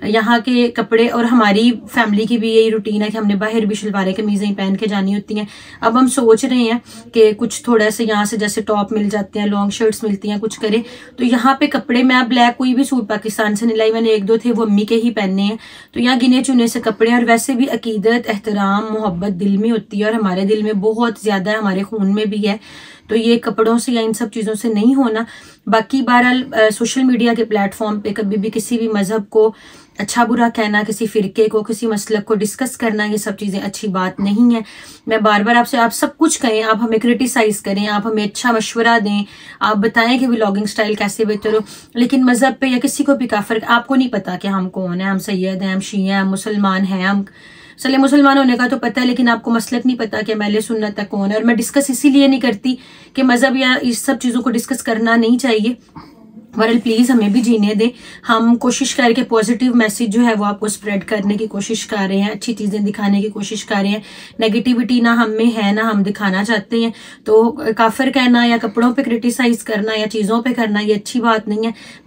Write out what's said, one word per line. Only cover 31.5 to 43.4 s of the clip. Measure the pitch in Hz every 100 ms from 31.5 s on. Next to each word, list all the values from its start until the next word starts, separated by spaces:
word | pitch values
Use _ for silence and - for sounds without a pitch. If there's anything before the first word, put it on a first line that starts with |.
| 214
किसी | 208 220 233
मसलक | 208 - 214
को | 202 214
discuss | 208 - 254 -
करना, | 233 208 208
ये | 214
सब | 208 202
चीज़ें | 208 190
अच्छी | 202 - 214
बात | 185 185 185
नहीं | 202 202 240 233
है। | 214 - - - -
मैं | 220
बार | 214 208
बार | 208 240
आपसे, | 240 254
आप | 233
सब | - 294 -
कुछ | 311 -
कहें, | 247 220
आप | 220 214
हमें | 233 220
criticize | 233 240 254 - 214 208
करें, | - 196 214
आप | 208 220
हमें | 220
अच्छा | 208 - 247
मशवरा | 226 214 233 233 233
दें, | 202 208 202 - - -
आप | 208 214
बताएं | 220 226 226 254
कि | 254
व्लॉगिंग | 233 208 196 214
style | - 214 214
कैसे | 202 - 214
बेहतर | 208 214 214
हो, | 214 - - 240
लेकिन | 240 269
मज़हब | 254 240 262 262
पे | 269
या | 254
किसी | 277 -
को | 285 277
भी | 247
काफिर, | 208